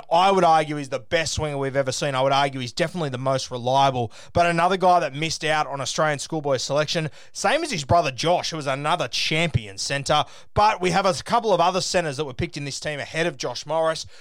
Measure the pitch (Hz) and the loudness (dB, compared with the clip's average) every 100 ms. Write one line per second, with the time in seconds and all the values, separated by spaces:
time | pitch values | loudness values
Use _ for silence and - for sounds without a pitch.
0 | - 165 190 190 175 160 151 151 135 135 | 2 4 6 6 6 6 4 -4 -6 -8
1 | 113 165 156 - 156 139 135 131 131 - | -2 0 0 -2 -4 -2 -2 0 0 0
2 | 151 131 135 139 143 135 120 - 165 175 | -2 0 2 4 2 -2 -8 -4 -4 -2
3 | 151 123 131 131 - 127 120 135 139 127 | -6 -4 -2 -2 -2 -6 0 4 4 2
4 | 117 - - - 175 170 180 190 185 175 | -4 -8 -6 0 2 4 2 4 4 4
5 | 151 139 160 - 151 156 139 139 127 - | 2 -4 -6 -4 0 0 0 -4 -6 0
6 | 156 139 - 160 143 127 - 143 151 170 | 0 0 -4 -4 -2 -2 0 -2 0 -2
7 | 156 - - - 196 277 330 196 135 170 | -4 -8 -16 -4 0 0 -2 -6 2 2
8 | 151 117 156 175 - 160 139 135 151 170 | 2 0 0 0 0 -6 -4 -2 0 0
9 | 127 - - 160 170 120 104 98 - 139 | -2 -2 0 0 0 -2 -4 -10 -4 -4
10 | 139 151 131 - - - 208 208 180 175 | 0 0 0 -6 -6 2 4 4 0 2
11 | 190 175 - 226 220 175 170 180 - 185 | 2 0 0 0 2 4 4 2 0 0
12 | 165 131 151 123 175 151 143 - 156 147 | 0 -4 -6 -4 -6 -6 -8 -8 -6 -6
13 | 120 160 170 139 143 120 147 160 160 160 | -6 -2 -2 -2 -8 -8 -4 0 0 -2
14 | - - | -8 -16